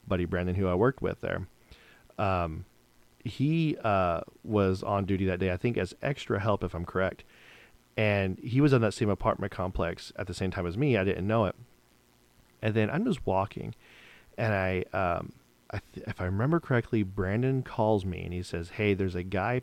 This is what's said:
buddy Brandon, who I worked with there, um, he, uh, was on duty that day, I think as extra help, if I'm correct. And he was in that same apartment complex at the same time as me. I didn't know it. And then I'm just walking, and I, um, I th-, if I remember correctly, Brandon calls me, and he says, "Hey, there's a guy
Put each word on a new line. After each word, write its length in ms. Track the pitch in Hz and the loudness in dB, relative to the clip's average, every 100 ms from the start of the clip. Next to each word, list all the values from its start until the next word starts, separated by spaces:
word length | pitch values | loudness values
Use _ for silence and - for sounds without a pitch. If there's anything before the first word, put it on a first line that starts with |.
| - | -4
buddy 180 | 92 87 | -2 0
Brandon, 300 | 90 90 92 | 0 0 0
who 120 | 92 | 2
I 80 | 90 | 4
worked 260 | 120 - | 2 2
with 200 | 92 90 | -4 -4
there, 260 | 90 90 92 - - - - - - - | -4 -6 -6 -16 -20 -20 -20 -20 -18 -4
um, 460 | 104 92 85 82 - _ _ _ - _ | 0 0 -2 -4 -12 _ _ _ -20 _
he, 540 | 117 - 139 165 160 - | -10 -2 0 2 2 0
uh, 380 | 113 98 90 85 - - | 0 2 2 0 -4 -14
was 400 | - 104 95 92 | -2 2 4 2
on 220 | - 101 95 | 0 -2 0
duty 200 | 95 95 | 0 2
that 140 | 90 | 0
day, 120 | 95 | 0
I 60 | 90 | 0
think 200 | 123 113 | 0 0
as 180 | 92 - | -2 -4
extra 380 | 131 143 - 104 | -6 -4 -2 0
help, 240 | 104 101 | 2 0
if 120 | 90 85 | 0 -6
I'm 100 | 87 | -4
correct. 380 | 92 92 - - - - - - - _ - | 0 0 -2 -16 -20 -20 -20 -20 -20 _ 0
And 400 | 107 101 95 92 | 2 2 0 -2
he 220 | 120 123 | -2 4
was 120 | 147 | 6
in 80 | 131 | 6
that 120 | 110 | 4
same 160 | - 104 | 2 0
apartment 420 | 95 113 - 98 | 2 0 0 -2
complex 640 | - 92 - 85 85 - - | -4 -4 -2 -4 -4 -12 -10
at 100 | 95 | -8
the 60 | |
same 180 | 90 95 | -4 -4
time 160 | 87 87 | -2 -4
as 100 | 95 | 0
me. 200 | 147 110 | 2 4
I 60 | |
didn't 220 | 98 87 95 | 2 0 0
know 180 | 113 95 | 2 2
it. 100 | - - _ _ _ _ _ _ _ - - | -2 -16 _ _ _ _ _ _ _ -20 -6
And 120 | 110 107 | 0 2
then 140 | 107 | 2
I'm 140 | 156 240 | 0 0
just 200 | 151 - | 0 0
walking, 480 | 95 98 - 107 - - - - - - - | 0 0 -4 -10 -12 -18 -20 -20 -20 -18 -4
and 160 | 113 | 0
I, 300 | 101 92 92 - | 2 2 0 -2
um, 380 | 92 90 87 80 - _ _ - | -2 0 0 -4 -14 _ _ -10
I 80 | 98 - | -10 -8
th-, 120 | - - | -14 -10
if 140 | - | -4
I 40 | 90 | -2
remember 340 | 98 131 165 | 0 2 2
correctly, 440 | - 123 - 110 | 2 0 2 0
Brandon 600 | 95 101 92 107 131 131 | 0 -2 -2 0 2 0
calls 420 | 123 - 107 107 95 | -2 0 2 4 2
me, 160 | 87 | -6
and 100 | 87 | -6
he 100 | 90 | -6
says, 280 | 90 87 85 | -6 -6 -6
"Hey, 220 | - 104 | 0 2
there's 220 | 95 95 90 | 2 0 -2
a 80 | |
guy 380 | 92 95 104 123 | -2 -2 0 -2